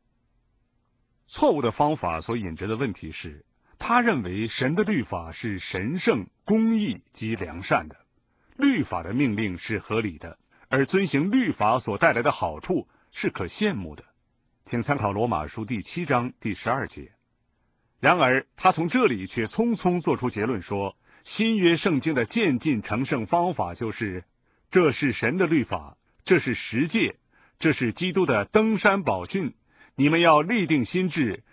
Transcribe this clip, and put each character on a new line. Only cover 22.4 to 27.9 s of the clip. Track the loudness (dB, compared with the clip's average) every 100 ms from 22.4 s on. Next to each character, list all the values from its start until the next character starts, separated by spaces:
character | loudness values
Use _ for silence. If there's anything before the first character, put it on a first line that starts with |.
| 2 2
进 | 0 -2
成 | -2 -4
圣 | -2 -4 0
方 | 0 0
法 | -2 -6
就 | -4 -8
是， | -6 -6 -8 -12 _ _ _ _
这 | 4 4
是 | 2 -2
神 | 0 -2 0
的 | 2
律 | 2
法， | 0 -4 -8 -20 _ _
这 | 2 2
是 | 2
十 | -4 -4 -2 0
诫， | 0 0 -4 _ _ _ _
这 | 0
是 | 2 0